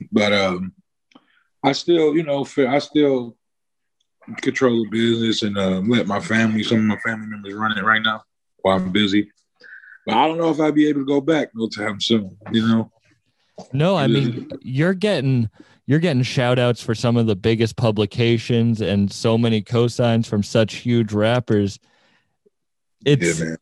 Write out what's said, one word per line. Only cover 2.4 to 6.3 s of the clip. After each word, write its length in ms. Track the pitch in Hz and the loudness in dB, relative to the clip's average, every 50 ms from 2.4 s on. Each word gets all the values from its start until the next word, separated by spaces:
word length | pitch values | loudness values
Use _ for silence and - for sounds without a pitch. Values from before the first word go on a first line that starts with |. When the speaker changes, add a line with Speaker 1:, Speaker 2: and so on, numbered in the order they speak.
| 131 | -4
Speaker 1:
fa-, 220 | - - 147 135 120 | -4 0 0 0 2
I 100 | 135 147 | 2 0
still 560 | 143 - - 151 147 143 135 127 120 117 110 _ _ _ _ _ _ _ _ _ _ _ _ _ _ _ _ _ - - 113 - | -2 0 0 2 2 4 2 0 -2 -6 -12 _ _ _ _ _ _ _ _ _ _ _ _ _ _ _ _ _ -18 -16 -14 -6
control 420 | - 135 131 - 135 123 117 117 113 | -6 -6 -2 0 2 2 2 2 0
the 60 | 98 | -2
business 520 | 104 113 117 117 117 113 113 113 107 - | 0 0 2 2 2 0 0 -2 -2 -2
and, 160 | 113 104 101 | -2 -2 -2
uh, 240 | 101 95 95 92 92 95 | -2 0 0 0 0 0
let 220 | 113 123 113 80 | 0 0 0 0
my 120 | 98 101 101 | 0 -4 -6
family, 440 | 87 - | -4 -2